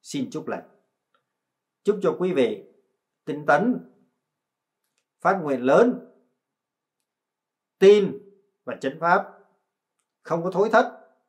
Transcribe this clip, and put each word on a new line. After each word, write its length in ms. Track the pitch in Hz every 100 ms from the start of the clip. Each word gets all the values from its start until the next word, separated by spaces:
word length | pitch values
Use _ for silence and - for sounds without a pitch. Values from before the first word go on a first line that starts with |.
Xin 280 | - 143 123
chúc 180 | 151 151
lành. 200 | 98 - _ _ _ _ _ _ _ _ _ _ _
Chúc 140 | - 196
cho 140 | 180 -
quý 140 | 180
vị 320 | 147 117 104 - _ _ _ _ _
tinh 220 | - 147 151
tấn, 460 | 147 226 226 - _ _ _ _ _ _ _ _ _ _ _ _ _
phát 180 | 170 190
nguyện 180 | 151 131
lớn, 540 | 127 160 240 - - _ _ _ _ _ _ _ _ _ _ _ _ _ _ _ _ _
tin 400 | 196 208 180 - - _ _ _
và 120 | - 277
chánh 200 | 135 -
pháp, 380 | 165 190 - - _ _ _ _ _ _ _ _
không 220 | - 165
có 60 | 175
thối 200 | 170 214
thất. 440 | 220 254 - _ _